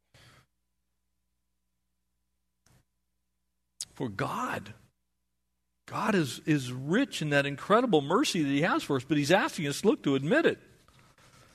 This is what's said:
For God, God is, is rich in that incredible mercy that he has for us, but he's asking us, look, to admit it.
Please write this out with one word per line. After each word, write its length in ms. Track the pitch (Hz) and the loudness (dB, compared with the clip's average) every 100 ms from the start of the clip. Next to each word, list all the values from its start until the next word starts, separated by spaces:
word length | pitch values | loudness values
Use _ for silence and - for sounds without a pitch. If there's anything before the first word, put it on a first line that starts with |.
| _ _ - - _ _ _ _ _ _ _ _ _ _ _ _ _ _ _ _ _ _ _ _ _ _ _ _ _ _ _ _ _ _ _ _ _ _ - | _ _ -20 -20 _ _ _ _ _ _ _ _ _ _ _ _ _ _ _ _ _ _ _ _ _ _ _ _ _ _ _ _ _ _ _ _ _ _ -18
For 160 | - 127 | -8 -8
God, 680 | 98 139 208 269 - - - _ _ _ _ _ _ _ _ _ _ - | -6 -6 -4 -6 -6 -10 -20 _ _ _ _ _ _ _ _ _ _ -10
God 280 | - 214 | -4 0
is, 260 | 196 139 - 165 | 0 0 -4 0
is 260 | 151 127 | 0 0
rich 500 | 127 139 214 269 - | -8 -2 0 0 -4
in 80 | 156 | 0
that 160 | 143 139 | 0 0
incredible 540 | 139 - 220 254 156 | -6 2 2 4 2
mercy 420 | 139 208 302 175 | 2 0 2 0
that 60 | 139 | 0
he 140 | 139 | 2
has 200 | 180 311 | 2 0
for 140 | - 135 | 0 -2
us, 80 | |
but 120 | 127 147 | 0 0
he's 140 | 143 | 4
asking 360 | 196 302 - 143 | 2 2 -4 -6
us, 180 | - | 0
look, 180 | 202 302 | 0 0
to 120 | 147 | 0
admit 320 | 135 147 302 170 | 0 2 2 2
it. 120 | 104 - - _ _ _ _ - - - | 0 -12 -20 _ _ _ _ -20 -20 -20